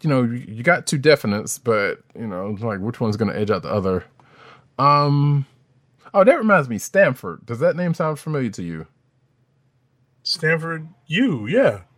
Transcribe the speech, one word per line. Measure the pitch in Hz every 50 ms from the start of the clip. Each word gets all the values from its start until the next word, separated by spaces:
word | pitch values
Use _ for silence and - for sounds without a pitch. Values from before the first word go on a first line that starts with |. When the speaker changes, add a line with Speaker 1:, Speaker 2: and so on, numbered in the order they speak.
Speaker 1:
you | - 156
know, | 135 131 123
you, | 117 120 123 -
you | - 107 110
got | 120 170 175 139 -
two | - 175 143
definites, | 127 151 147 - - 107 101 107 - 120 - - -
but, | 120 110 104 101 87 - - _ _ _
you | - 117
know, | 107 92 90 95 107
it's | 104 95
like, | 117 113 101 95
which | 95 117 117 -
one's | 123 110 104
gonna | 104 110 98 -
edge | 107 104 101
out | 104 90 82
the | -
other? | 98 104 92 95 92 90 - - _ _ _ _ - - - - - - _ _ _
Um, | - 135 143 147 147 147 143 143 143 143 147 143 143 135 - _ _ _ _ _ _ _ _ _ _ _ - -
oh, | 202 190
that | 240 349
reminds | 302 247 214 196 170 139
me, | 123 113
Stanford. | 101 - - - 190 202 151 127 - - 90 82 - -
Does | - 120 117
that | - 117 127
name | 170 180 170 165
sound | - 165 156 151 143
familiar | - 156 151 139 131 107
to | 98 - 90
you? | 85 82 80 80 - _ _ _ _ _ _ _ _ _ _ _ _ _ _ _ _ _ _ _ _ _ _ _ _ _ _ _
Speaker 2:
Stanford | - - - 160 156 165 156 160 165 165 160 160 160 - _ _
U, | - 156 202 269 247 156 113 104
yeah. | 117 185 254 262 147 104 98 - _ _